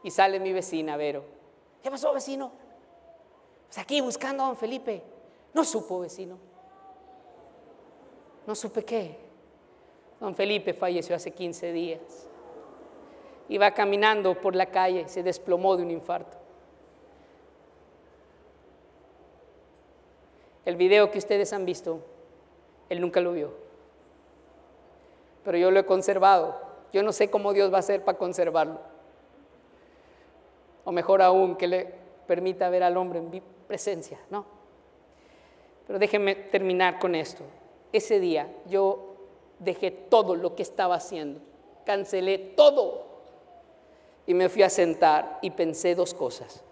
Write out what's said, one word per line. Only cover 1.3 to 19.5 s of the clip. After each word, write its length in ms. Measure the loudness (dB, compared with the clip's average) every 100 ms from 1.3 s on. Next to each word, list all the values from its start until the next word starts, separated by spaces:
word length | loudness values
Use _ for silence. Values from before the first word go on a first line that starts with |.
| -20 _ _ _ _
"¿Qué 80 | -10
pasó, 220 | -4 -2
vecino?". 380 | -2 -6 -8 -10 -14 -20 -20 _ -20 -20 -20 _ _ _ _ _
"Pues 100 | -16
aquí 240 | -4 -2
buscando 420 | -2 -4 -6 -2
a 40 | -4
don 100 | -4
Felipe". 460 | -8 -6 -8 -8 -12 -20 -20 _ _
"No 100 | -2
supo, 360 | 0 -4 -6 -10
vecino". 380 | -10 -12 -16 -16 -20 -20 -20 -20 -20 -20 -20 -20 -20 -20 -20 -20 -20 -20 -20 -20 -20 -20 -20 -20 -10
"¿No 80 | -8
supe 280 | -6 -8
qué?". 340 | -4 -6 -6 -14 -20 -20 _ _ _ _ _ _ _ _
"Don 160 | -8 -4
Felipe 380 | -2 -2 -4
falleció 420 | -4 -2 -2 -4 -6
hace 160 | -6
quince 400 | -10 -10 -8 -6
días. 560 | -6 -6 -8 -14 -20 -20 -20 -20 -20 -20 -20 -20 -20 -20 -20 -20 -20 -6
Iba 240 | 2 2
caminando 680 | 4 0 4 2 4 0 0
por 140 | 0 0
la 100 | 0
calle, 420 | 2 0 0 -4
se 140 | -4
desplomó 540 | -4 -4 -2 2 2 2
de 60 |
un 80 | 0
infarto". 460 | -6 -6 -8 -8 -20 -20 -20 -20 -20 -20 _ -20 -20 -20 _ -20 _ _ _ _ _ _ _ _ _ _ _ _ _ _ _ _ _ -20 -20 -20